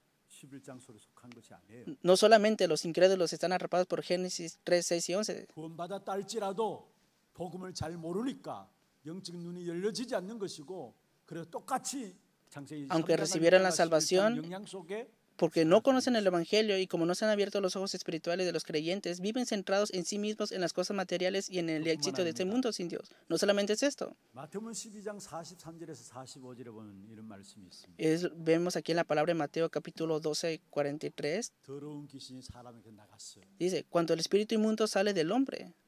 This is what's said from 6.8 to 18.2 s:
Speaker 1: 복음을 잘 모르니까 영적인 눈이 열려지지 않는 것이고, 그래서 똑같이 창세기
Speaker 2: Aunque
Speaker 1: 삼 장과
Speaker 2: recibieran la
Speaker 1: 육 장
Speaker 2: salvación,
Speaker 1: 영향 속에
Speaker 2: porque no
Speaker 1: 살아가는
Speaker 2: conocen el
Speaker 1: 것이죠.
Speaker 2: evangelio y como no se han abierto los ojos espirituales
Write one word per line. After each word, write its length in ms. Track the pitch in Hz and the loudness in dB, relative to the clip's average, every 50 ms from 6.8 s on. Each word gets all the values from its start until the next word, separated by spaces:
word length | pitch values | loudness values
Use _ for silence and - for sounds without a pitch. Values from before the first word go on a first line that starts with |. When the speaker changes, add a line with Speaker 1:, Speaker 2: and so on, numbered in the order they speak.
| - _ _ _ _ _ _ _ _ _ | -12 _ _ _ _ _ _ _ _ _
Speaker 1:
복음을 400 | _ - 170 180 170 185 185 185 175 | _ -12 -10 -10 -10 -10 -12 -10 -8
잘 220 | - 156 156 175 | -8 -8 -8 -8
모르니까 720 | 175 160 165 175 196 240 277 262 269 - 160 127 101 98 - _ _ _ _ _ _ _ | -8 -8 -4 -4 -2 -2 -4 -6 -6 -10 -10 -10 -10 -12 -16 _ _ _ _ _ _ _
영적인 380 | 147 170 190 - - 170 175 | -12 -12 -10 -12 -12 -12 -10
눈이 240 | 170 175 175 180 175 | -10 -10 -10 -8 -6
열려지지 480 | 170 165 175 185 214 220 170 254 233 254 | -6 -6 -2 -2 -2 -2 -2 -6 -4 -4
않는 240 | 196 180 190 233 226 | -4 -4 -6 -8 -8
것이고, 560 | 202 165 - - 143 135 185 185 139 113 - _ _ _ _ _ _ | -8 -8 -8 -12 -12 -12 -12 -12 -12 -14 -16 _ _ _ _ _ _
그래서 240 | _ 180 170 165 170 | _ -12 -12 -12 -10
똑같이 640 | - 247 - - 277 254 262 - - 277 240 190 180 - _ _ _ _ _ _ | -12 -12 -6 -4 -4 -4 -4 -6 -6 -6 -8 -10 -12 -18 _ _ _ _ _ _
창세기 380 | - 147 139 131 151 151 143 135 | -16 -16 -14 -10 -10 -10 -4 0
Speaker 2:
Aunque 260 | 185 165 160 170 165 | 0 0 2 2 2
Speaker 1:
삼 0 | |
장과 60 | 160 | 2
Speaker 2:
recibieran 400 | 160 156 - 165 165 170 180 185 | 2 0 0 4 6 8 8 8
la 80 | 190 185 | 8 6
Speaker 1:
육 20 | |
장 40 | 165 | 4
Speaker 2:
salvación, 600 | 156 175 165 160 156 156 - 185 185 202 220 233 151 156 | 4 4 4 4 2 4 4 4 4 4 4 2 0 -4
Speaker 1:
영향 200 | 170 180 190 208 | -8 -10 -10 -10
속에 420 | - - 190 170 160 196 220 247 - _ _ _ _ _ - | -12 -12 -14 -10 -8 -8 -8 -8 -10 _ _ _ _ _ 0
Speaker 2:
porque 260 | 180 160 - 170 165 | 0 2 4 4 6
no 160 | 160 175 220 | 8 8 8
Speaker 1:
살아가는 20 | - | 8
Speaker 2:
conocen 320 | 269 262 254 - 262 240 | 6 4 6 4 4 2
el 80 | 226 208 | 4 4
Speaker 1:
것이죠. 40 | 190 | 4
Speaker 2:
evangelio 500 | 180 170 170 - - 214 220 214 196 190 | 4 2 0 2 4 4 4 4 2 0
y 80 | 190 | 0
como 200 | 185 - 170 165 | -2 0 0 2
no 80 | 170 180 | 2 2
se 100 | - 220 | 2 2
han 60 | 214 | 2
abierto 320 | 214 202 196 202 - 202 | 4 2 2 0 0 0
los 120 | 202 185 - | 0 0 0
ojos 200 | 196 190 196 - | -2 -4 -4 -4
espirituales 500 | 185 - - 165 160 | -6 -6 -4 -6 -4